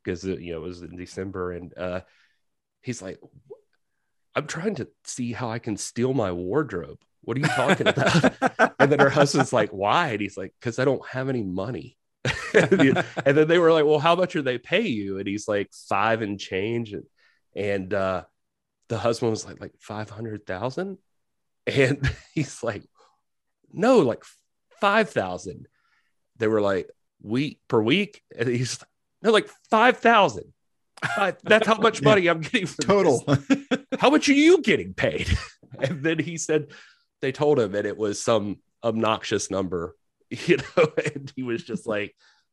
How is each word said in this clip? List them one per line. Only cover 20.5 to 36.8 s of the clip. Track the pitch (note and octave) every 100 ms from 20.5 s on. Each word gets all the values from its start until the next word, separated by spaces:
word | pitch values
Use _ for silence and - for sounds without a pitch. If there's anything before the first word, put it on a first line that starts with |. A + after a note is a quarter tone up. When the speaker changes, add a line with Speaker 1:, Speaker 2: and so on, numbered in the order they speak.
| F#2 A#2+ C#3 G3 F#3+ _ _ _ _ _ _ -
Speaker 1:
And | C3 C3 C3+ C3+ -
<laughs> | -
he's | - - -
like, | A#2 G2+ - _ _ _ _ _ _ _ _
"No, | D#3+ A3 B3+
like, | C3 G#2+ - _ _ _ _ _
five | G3+ G#3+ G#3+
thousand." | - F#2+ F2+ F#2 - - _ _ _ _ _ _ -
They | A2
were | A2
like, | G2+ F#2+ - _ _ _
"Week | G#2 A#2+ D3 - -
per | A#2
week?" | A2 F3 G3+ - _ -
And | A#2+
he's | B2 B2+ -
like, | - _ _ _
"No, | G#3+
like, | G#3+ - _ _
five | A3 B3 -
thousand. | A#3 A#3 F3 C#3+ - _ _ _ _ - - - F#3+ -
That's | - G#3+ G#3+
how | A3
much | A3 -
Speaker 2:
<laughs> |
Yeah. | G#3+
Speaker 1:
money | G#3 E3+
I'm | E3
getting | D3 A#3 F3
for | -
Speaker 2:
Total. | C#3 G3+ F3+ A#2+ -
Speaker 1:
this. | C#3 - C4+ - C4 - C4
How | A#3+
much | D4 -
are |
you | C#4 D#4 F4+
getting | A#3 C3+ F2+
paid?" | - - D2+ - - - -
<laughs> | _ -
And | C#3 C#3+
then | D#3 D#3+
he | D3+ E3
said | - D#3 D3 -